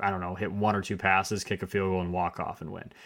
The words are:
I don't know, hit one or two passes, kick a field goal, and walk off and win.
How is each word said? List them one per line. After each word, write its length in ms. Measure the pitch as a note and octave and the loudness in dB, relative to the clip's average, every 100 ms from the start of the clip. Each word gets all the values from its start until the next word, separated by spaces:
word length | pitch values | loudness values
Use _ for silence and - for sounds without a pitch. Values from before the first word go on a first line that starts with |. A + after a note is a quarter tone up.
| G2+ | -2
I 20 | |
don't 100 | F#2 | -2
know, 140 | F2+ | -4
hit 180 | F2+ G#2 | -4 -4
one 240 | G2+ G#2+ G2+ | 2 2 2
or 60 | |
two 140 | F#2+ G2 | 0 0
passes, 460 | F#2+ F#2+ F#2+ G2+ | 4 4 4 -2
kick 200 | - G2 | -2 -4
a 40 | F#2+ | 0
field 240 | G2+ F#2+ | 0 2
goal, 100 | F#2 | 2
and 120 | F2 | 2
walk 260 | F2+ E2+ - | 0 0 -2
off 200 | D#2 - | -6 -6
and 100 | D#2+ | -10
win. 220 | F#2 - - | -10 -14 -18